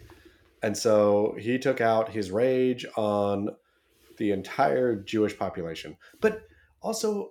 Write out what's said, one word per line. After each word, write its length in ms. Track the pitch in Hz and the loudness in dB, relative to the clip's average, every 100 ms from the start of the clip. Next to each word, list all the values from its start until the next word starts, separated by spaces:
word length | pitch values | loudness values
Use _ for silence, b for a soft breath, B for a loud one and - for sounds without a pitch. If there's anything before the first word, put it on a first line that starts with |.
| - B B B B _ | -14 B B B B _
And 140 | 113 101 | -4 0
so 600 | 117 107 104 104 104 - | 2 4 6 4 2 -2
he 200 | 107 127 | -2 0
took 220 | 135 131 | 0 2
out 300 | 113 113 110 | 2 2 0
his 200 | 110 92 | -4 -4
rage 540 | 98 131 127 127 120 120 - | 0 2 2 0 -2 -6 -2
on 540 | 107 104 101 98 104 - _ _ _ _ _ - | 0 2 2 0 -4 -8 _ _ _ _ _ -4
the 160 | 107 | -2
entire 640 | 98 90 - 143 131 127 107 | -2 -2 0 2 2 0 -2
Jewish 420 | 98 110 104 98 | -2 0 0 0
population. 580 | 95 92 85 80 76 76 B B | -6 -6 -8 -10 -14 -18 B B
But 220 | 220 - - b b b | -2 -2 -12 b b b
also 480 | 190 220 214 208 - | -8 -4 -2 -4 -4